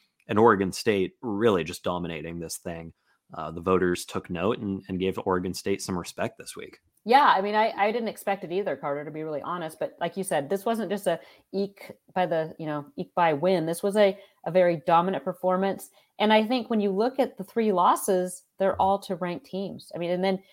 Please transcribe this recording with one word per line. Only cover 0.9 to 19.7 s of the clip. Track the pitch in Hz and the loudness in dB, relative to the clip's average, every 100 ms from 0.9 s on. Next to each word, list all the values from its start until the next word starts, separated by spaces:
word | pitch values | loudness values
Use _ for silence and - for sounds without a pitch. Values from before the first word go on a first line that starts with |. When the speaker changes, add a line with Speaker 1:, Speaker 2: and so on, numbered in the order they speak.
| 101 92 _ | 0 0 _
Speaker 1:
really | 120 101 113 92 | -6 0 2 2
just | 80 90 | 0 -6
dominating | 95 90 85 82 82 85 | -4 -4 -4 -8 -10 -10
this | 80 - | -10 -10
thing, | 90 82 82 - _ _ _ 85 | -10 -10 -14 -20 _ _ _ -12
uh, | 80 | -10
the | 82 | -4
voters | 87 92 90 87 | 2 4 4 0
took | - - - | -4 -10 -8
note | 85 95 - | -4 -2 -2
and, | 101 95 - | -4 -6 -6
and | 92 | -4
gave | 95 92 98 | -4 -2 -2
Oregon | 92 92 | -2 -2
State | 87 101 98 | -6 -4 -4
some | - 90 | -4 -6
respect | 85 - 113 - | -6 -6 -8 -8
this | - - | -18 -16
week. | - - _ _ 208 | -16 -18 _ _ 2
Speaker 2:
Yeah, | 262 262 | 4 6
I | 180 | 2
mean, | 202 214 | 2 2
I, | 226 - | 2 2
I | 202 | 0
didn't | 233 175 | 0 -4
expect | 170 - 196 | -6 -6 -6
it | 165 | -4
either, | 180 190 139 | -4 -4 -4
Carter, | 147 143 151 | -4 -6 -6
to | |
be | 156 | -8
really | 156 147 | -6 -6
honest. | - 175 160 - | -6 -6 -8 -6
But | - - | -8 -4
like | 175 196 | -6 -4
you | |
said, | 190 156 143 | -2 -2 -2
this | 196 226 | -4 -2
wasn't | 226 180 | -2 -2
just | 202 190 | -2 -2
a | 165 - - _ | -2 -6 -20 _
eke | 190 196 - - - _ | -4 -4 -6 -18 -20 _
by | 185 180 | -2 0
the, | 165 160 - | 0 -4 -6
you | 156 | -6
know, | 147 143 - | -6 -8 -10
eke | 180 - | -6 2
by | 165 | 2
win. | 143 180 185 160 | 4 2 2 0
This | 170 | -2
was | 202 208 | 0 4
a, | 196 190 - _ 170 | 4 2 -10 _ 0
a | |
very | 180 175 165 - | 4 4 2 4
dominant | 170 185 175 | 4 4 0
performance. | 185 175 185 185 196 202 - _ _ - | -4 -4 0 0 0 -2 -10 _ _ 0
And | 214 | 4
I | 220 | 4
think | 214 254 - | 4 -2 0
when | 226 | 0
you | 202 | 0
look | 190 240 269 | 0 0 0
at | 254 - | -2 -2
the | 190 | -6
three | 233 220 | 0 2
losses, | 185 196 330 - 185 180 - _ - | 4 4 4 2 0 0 -6 _ -2
they're | 190 - | 0 2
all | 190 196 | 2 2
to | 196 170 | -2 -6
ranked | 180 175 - | -4 -6 -8
teams. | 185 185 | -8 -8